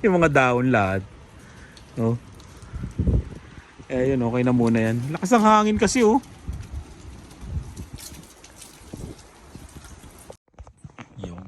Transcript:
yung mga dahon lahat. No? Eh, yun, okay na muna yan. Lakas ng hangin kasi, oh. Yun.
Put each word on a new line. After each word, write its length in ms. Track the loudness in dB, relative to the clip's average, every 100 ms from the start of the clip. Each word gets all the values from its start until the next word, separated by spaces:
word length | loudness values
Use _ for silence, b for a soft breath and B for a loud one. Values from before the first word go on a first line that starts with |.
yung 160 | 2 4
mga 120 | 4
dahon 440 | 4 4 4 2
lahat. 280 | 2 2 0 -6 -16 -20 -20 B B B B -12
No? 240 | -4 -2 -2 -6 -20 -20 -20 -14 -12 -8 -4 0 0 -2 -10 B B B B -6
Eh, 240 | -2 0
yun, 160 | 2 0
okay 160 | 0
na 80 | 2
muna 280 | 2 2 2 2
yan. 80 | -2 -4
Lakas 160 | -4 2
ng 140 | 4
hangin 340 | 6 6 4 2
kasi, 240 | 2 4
oh. 160 | 4 4 0 -16 -12 -12 -10 -12 -14 -18 -20 -20 -20 -18 -10 -8 -8 -14 -14 -16 -16 -18 -20 -20 -20 -20 -20 -20 -18 -14 -14 -16 -20 -20 -20 -20 -20 -20 -20 -20 -20 -20 -20 -20 _ -20 -20 -20 -20 -20 -20 -14
Yun. 240 | -14 -14